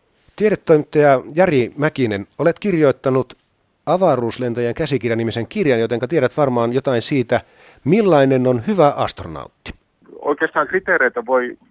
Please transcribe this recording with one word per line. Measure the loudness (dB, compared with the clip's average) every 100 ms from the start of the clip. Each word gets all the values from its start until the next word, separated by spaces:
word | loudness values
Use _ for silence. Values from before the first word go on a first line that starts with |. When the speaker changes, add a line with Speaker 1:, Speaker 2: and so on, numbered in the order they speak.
| _ _ _ -2
Speaker 1:
Tiedetoimittaja | 0 0 2 2 2 4 4 4 0 0
Jari | 2 2 0 -2
Mäkinen, | -4 -2 -2 -2 -6 -2
olet | -2 -2
kirjoittanut | -2 2 2 2 0 -2 -2 -10 _ _ _ _ -4
Avaruuslentäjän | 0 2 0 -2 -4 -6 -4 -4
käsikirja | -4 -4 -4 -2 -2
nimisen | -2 -4 -6
kirjan, | -4 0 0
jotenka | 0 -4 -2
tiedät | 0 0 0
varmaan | 0 0 0
jotain | -2 -2 -2
siitä, | 0 -2 0 -2 -4 _ -20 -8 0
millainen | 2 4 4 4 2 2
on | 0 -2
hyvä | 2 2 2
astronautti. | -4 -6 -12 -14 -16 _ -20 -20 _ _ _ -8
Speaker 2:
Oikeastaan | -4 -2 -2 -2 -2
kriteereitä | -4 -2 0 0 -2 -2
voi | -2 -2 -8 _